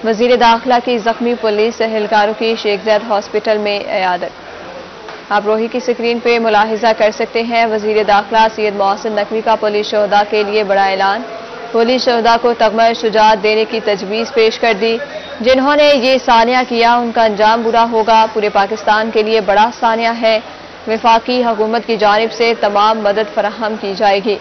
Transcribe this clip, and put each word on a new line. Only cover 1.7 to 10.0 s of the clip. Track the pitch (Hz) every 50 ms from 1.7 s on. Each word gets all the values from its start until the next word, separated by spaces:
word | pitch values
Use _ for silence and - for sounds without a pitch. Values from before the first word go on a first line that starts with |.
| 226 -
اہلکاروں | 220 226 220 220 208 208 220 208 208 214 220 214
کی | 233 226 226 220
شیخ | - 208 202 190 185
زید | 220 214 208 220 233
ہاسپٹل | 214 202 208 - - 214 208 226 214 208
میں | 208 208 202 202 - -
عیادت۔ | - 208 185 185 180 175 - 180 - - - - - - - - - - - - - - - - - - - -
آپ | 202 208 202
روہی | 208 220 220 226
کی | 226 254 247
سکرین | 240 - 240 - 226 233 233 233
پہ | 233 240 233 233
ملاحظہ | 226 226 214 208 214 220 220 208 240 226 220 -
کر | 220 214
سکتے | 214 - 226 226 - 226
ہیں، | 233 233 233 226 233
وزیر | 226 214 214 202 214 214 214 214
داخلہ | 196 208 202 208 202 226 220 220 220 220
سید | - 214 214 196
محسن | 202 196 196 202 208 - 226
نقوی | 214 208 208 208 220 220 214
کا | 233 220
پولیس | 214 220 214 208 208 208
شہداء | - 226 208